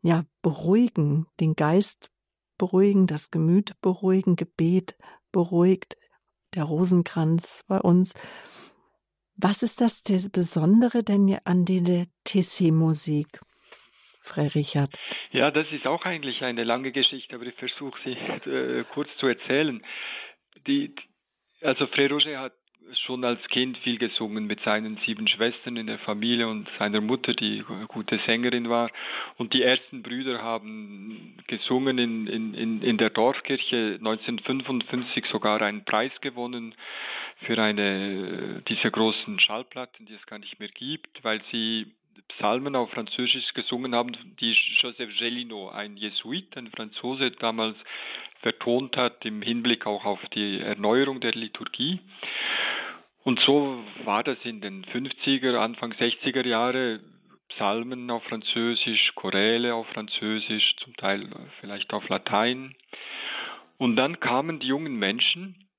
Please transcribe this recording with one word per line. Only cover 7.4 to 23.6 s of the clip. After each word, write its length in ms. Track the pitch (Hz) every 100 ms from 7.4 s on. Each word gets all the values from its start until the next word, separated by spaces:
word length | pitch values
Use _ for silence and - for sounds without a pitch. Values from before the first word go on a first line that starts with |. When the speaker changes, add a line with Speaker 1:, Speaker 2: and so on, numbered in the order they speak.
| - - -
Speaker 1:
bei 120 | 190
uns. 340 | - 175 185 - - - - - - _ _ _ _ _ _ -
Was 260 | 190 208
ist 180 | 233 -
das, 220 | 233 -
das 260 | - 185 196
Besondere 760 | 190 170 165 160 220 240 233
denn 340 | 214 202 196 190 -
an 200 | 180 175
der 400 | 185 175 175 175 _ -
Taizé-Musik, 1120 | 196 170 - 175 160 160 151 - 147 147 - - _ _ - - _ - _
Frei 260 | - - 147
Richard? 440 | 151 147 147 139 - - - -
Speaker 2:
Ja, 200 | 135 139
das 180 | 151 156
ist 140 | 147 127
auch 200 | 165 180
eigentlich 380 | 165 143 120
eine 200 | 131 117
lange 300 | 117 120 135
Geschichte, 420 | 135 131 135 - 123
aber 100 | 123
ich 100 | -
versuche 440 | 123 - 139 - 135
sie, 60 | 123 120 - 143
äh, 360 | 135 127 123 120
kurz 160 | - 147 -
zu 100 | 135
erzählen. 560 | 117 - 139 156 117 - - - - - - _ _ -
Die, 300 | 139 143 - - _ _ _ _ _
also 240 | 156 127 143
Frère 240 | - 139
Roger 300 | 147 147 139
hat 140 | 131 _ _ _ -
schon 320 | 127 - 127 123
als 160 | 117 -
Kind 280 | 123